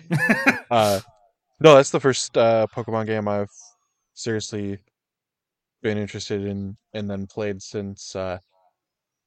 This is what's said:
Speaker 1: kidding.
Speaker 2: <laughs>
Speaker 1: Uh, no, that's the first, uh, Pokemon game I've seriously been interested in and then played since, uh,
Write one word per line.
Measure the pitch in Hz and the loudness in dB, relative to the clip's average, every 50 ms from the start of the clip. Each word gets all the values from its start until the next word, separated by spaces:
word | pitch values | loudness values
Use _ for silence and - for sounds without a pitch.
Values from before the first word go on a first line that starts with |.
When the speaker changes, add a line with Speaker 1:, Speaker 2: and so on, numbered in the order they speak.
| - - | -4 -4
Speaker 1:
kidding. | 175 - 247 247 220 - - 277 - - - | -2 0 2 2 0 2 2 -2 -2 -2 -4
Speaker 2:
<laughs> | - | 0
Speaker 1:
Uh, | 120 113 107 104 101 95 - _ _ _ _ _ _ _ _ _ _ - | 2 2 4 4 2 -2 -4 _ _ _ _ _ _ _ _ _ _ 6
no, | 147 160 147 | 8 10 10
that's | 135 139 - | 10 8 6
the | - 156 | 0 0
first, | 120 135 123 - - - - | 2 2 0 0 -4 -4 0
uh, | 127 117 113 113 113 110 107 - | 2 4 4 4 4 2 0 -4
Pokemon | 127 113 - 110 110 110 | -8 -8 -4 -4 -4 -4
game | 107 110 107 104 | -2 -4 -4 -2
I've | 104 104 101 101 101 _ - - - _ _ _ _ _ _ _ _ _ | -2 -2 -2 -4 -6 _ -20 -20 -20 _ _ _ _ _ _ _ _ _
seriously | - - 120 110 107 - - - 104 101 101 98 98 _ _ _ _ _ _ _ _ _ _ _ _ _ _ _ _ _ _ _ _ | -10 -8 -6 -6 -6 -6 -8 -8 -8 -8 -8 -8 -10 _ _ _ _ _ _ _ _ _ _ _ _ _ _ _ _ _ _ _ _
been | - 110 104 | -4 -4 -4
interested | 104 104 98 - 107 - - 110 101 98 | -4 -6 -8 -8 -12 -8 -6 -6 -6 -4
in | 101 101 98 98 98 101 _ _ _ - | -6 -6 -6 -8 -10 -12 _ _ _ -12
and | 107 104 101 | -10 -8 -8
then | 101 98 98 | -8 -8 -10
played | 95 - 113 107 104 98 95 | -10 -8 -6 -6 -6 -6 -8
since, | - - - 107 101 98 98 - - - - | -12 -12 -10 -8 -8 -8 -12 -14 -16 -12 -10
uh, | 95 92 92 90 90 _ _ _ _ _ _ _ _ _ _ _ _ _ _ _ _ _ | -8 -8 -8 -8 -10 _ _ _ _ _ _ _ _ _ _ _ _ _ _ _ _ _